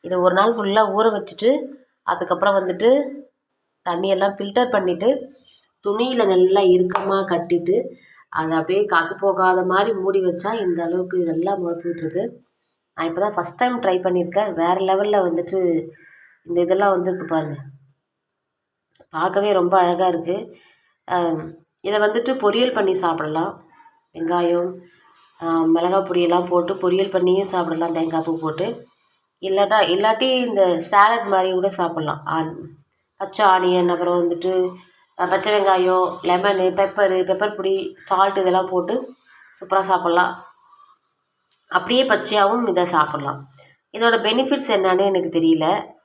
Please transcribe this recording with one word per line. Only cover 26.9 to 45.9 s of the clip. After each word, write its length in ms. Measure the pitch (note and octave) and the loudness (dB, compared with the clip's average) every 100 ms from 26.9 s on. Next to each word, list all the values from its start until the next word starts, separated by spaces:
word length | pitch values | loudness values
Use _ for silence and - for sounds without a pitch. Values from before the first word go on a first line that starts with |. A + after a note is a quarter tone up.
| F3+ G3 | 0 0
பண்ணியும் 320 | F#3+ F3+ F#3 | 2 2 2
சாப்பிடலாம், 500 | G3 F#3 E3 D#3+ E3+ | 0 -2 -2 -2 -2
தேங்காய் 300 | E3 E3 D#3+ | -2 -2 -2
பூ 160 | E3 D#3+ | -2 -4
போட்டு. 480 | D#3 D3+ G3+ A#3+ - _ _ _ _ _ | -4 -4 -6 -6 -16 _ _ _ _ _
இல்லாட்டா, 380 | F#3+ F#3+ G3+ G#3+ | -4 0 2 4
இல்லாட்டி 420 | E3 F3+ G#3+ A3 | 4 2 2 2
இந்த 580 | C4 B3+ B3 G3+ F#3 E3 | 0 0 0 2 2 2
சாலட் 460 | - G3+ G#3 A#3 G3+ | 2 4 6 4 0
மாதிரி 260 | F#3+ F#3 | 0 2
கூட 160 | F#3 F#3+ | 0 -2
சாப்பிடலாம். 540 | F#3 E3+ D#3+ D3+ - | -2 -4 -4 -6 -6
ஆன்-, 400 | - D#3 - - - - _ _ _ _ | -4 -4 -4 -8 -16 -20 _ _ _ _
பச்சை 300 | G3 - G#3 | -10 0 4
ஆனியன், 420 | F#3 F3+ F3+ F3 | 4 4 2 2
அப்புறம் 420 | F3+ F3 F3 F3 | 0 0 0 0
வந்துட்டு, 440 | E3+ F#3 F#3 F#3 F3+ - _ _ - | -2 -2 0 -2 -6 -20 _ _ -6
ஆ, 80 | F3+ | -2
பச்சை 260 | F#3+ G#3 | 0 2
வெங்காயம், 640 | G#3 G3 F#3 F3+ F#3 F3+ - | 2 2 2 4 2 0 -2
லெமனு, 500 | - F3+ G3+ F#3+ F#3 | 0 2 2 2 0
பெப்பரு, 480 | F#3 G3 G#3 G3 F#3 | 0 -2 2 0 2
பெப்பர் 320 | F#3 F#3 G#3 G#3 | 0 -2 -2 -4
பொடி, 360 | F#3+ F#3+ F3 - | -4 -2 -4 -12
சால்ட் 400 | - F#3 G3 G3 | -4 2 2 2
இதெல்லாம் 320 | F#3 F#3 F#3 | 0 0 0
போட்டு 460 | F#3 F3 A#3+ B3+ - _ - - _ | -2 -2 -4 -6 -18 _ -20 -20 _
சூப்பரா 200 | F#3 F#3+ | -2 -2
சாப்பிடலாம். 640 | F#3 E3+ F3 E3+ F3+ - - _ _ _ _ _ _ _ _ _ _ _ _ | 0 0 0 0 0 -4 -18 _ _ _ _ _ _ _ _ _ _ _ _
அப்படியே 400 | F#3 F3+ B3 C4 | -6 0 0 2
பச்சையாவும் 600 | G#3+ - G#3 G3 A#3 A3+ | 0 0 0 2 2 0
இதை 160 | F3+ | 0
சாப்பிடலாம். 600 | F3 E3 D3+ D3 C#3+ C#3 - _ - _ _ | 0 0 0 -2 -8 -10 -14 _ -20 _ _
இதோட 220 | - A#3 A3+ | -2 0 2
பெனிஃபிட்ஸ் 480 | G#3+ A3+ C4 C#4 - | 0 0 0 -2 0
என்னன்னு 360 | G#3 F#3 F#3 | 0 2 2
எனக்கு 340 | G3 F#3 E3+ E3 | 2 0 -2 0
தெரியல. 440 | E3 D#3+ D#3 G3+ - | 2 2 2 -2 -4